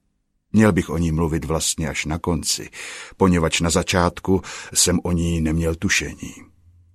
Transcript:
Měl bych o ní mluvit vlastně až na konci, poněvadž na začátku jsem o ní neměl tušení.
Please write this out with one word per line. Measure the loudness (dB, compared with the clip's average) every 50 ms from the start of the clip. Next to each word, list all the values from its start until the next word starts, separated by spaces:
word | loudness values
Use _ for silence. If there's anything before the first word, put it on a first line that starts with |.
| _ _ _ _ _ _ _ _ _ _
Měl | 4 4 6 6
bych | 4 2 0 0
o | -2 -2
ní | 0 0
mluvit | 0 0 0 0 0 -2 -2
vlastně | -2 -2 -2 -2 -2 -4 -4 -4 -6
až | -4 -6 -6
na | -4 -6 -4
konci, | -2 -2 -2 -2 -2 -4 -6 -6 -6 -14 -14 -16 -14 -14 -14 -16 -16 -12 0
poněvadž | 2 4 4 4 4 2 2 0 0
na | 0 2
začátku | 0 0 0 2 2 2 2 2 0 -2 -2 0 0 0 0 -4 -14 -14 -14 -6 -2
jsem | 0 2 2 2 0
o | 0 0
ní | 0 0 0 0 0 0
neměl | 0 0 0 0 0 0 -2
tušení. | 0 0 0 0 0 -2 -4 -10 -10 -14 -14 -14 -18 -20 -20 _ _ _ -20 _ _ _ _